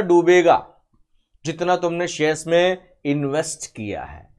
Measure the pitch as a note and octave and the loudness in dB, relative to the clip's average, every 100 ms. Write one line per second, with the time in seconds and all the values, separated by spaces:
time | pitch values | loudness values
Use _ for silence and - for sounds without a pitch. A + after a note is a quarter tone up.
0 | F#3 F3 E3+ F3+ E3+ A2 - _ _ _ | 4 4 6 4 4 2 -2 _ _ _
1 | _ _ _ _ D#3+ D#3+ F3 F3+ F3 E3+ | _ _ _ _ -10 -6 -2 -2 -2 -4
2 | F3 E3+ D3+ D#3 E3 E3+ F3+ F#3 - _ | -6 -4 -4 -4 0 2 2 -2 -8 _
3 | C#3+ C#3+ C#3 D3+ D#3 - - - G#2 D#2+ | -6 -4 -2 -4 -6 -10 -16 -12 -10 -10
4 | D2 D#2 - | -12 -16 -20